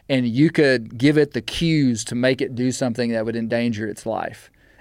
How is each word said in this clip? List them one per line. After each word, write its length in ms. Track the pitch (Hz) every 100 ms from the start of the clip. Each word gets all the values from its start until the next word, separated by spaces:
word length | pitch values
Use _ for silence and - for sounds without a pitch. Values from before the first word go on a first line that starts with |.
| -
and 180 | 131 120
you 220 | 120 165
could 480 | 165 139 127 110 117
give 200 | 143 151
it 140 | 143
the 80 | 123
cues 640 | - - 165 156 131 113 -
to 100 | 120
make 260 | 127 131
it 120 | 135 123
do 160 | 127
something 400 | 120 127 110 117
that 140 | 113 113
would 100 | 113
endanger 520 | 113 117 120 104 107
its 180 | - 113
life. 440 | 98 - - - _ _ _